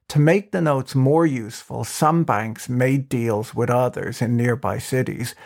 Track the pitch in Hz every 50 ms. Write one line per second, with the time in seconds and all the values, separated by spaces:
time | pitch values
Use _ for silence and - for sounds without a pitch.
0 | _ - - 147 147 156 180 208 202 - - 185 170 151 139 131 127 - - 135
1 | 131 135 147 165 170 160 135 123 110 104 - - - - 98 117 117 - - -
2 | 156 151 165 170 160 165 117 104 110 113 110 - - - 123 123 127 131 135 139
3 | 135 - 139 120 117 117 110 107 107 - - 110 120 117 120 123 127 123 - -
4 | - - - - 123 113 120 117 120 123 120 127 - 95 101 - - - 135 127
5 | - - 110 - 123 - - - -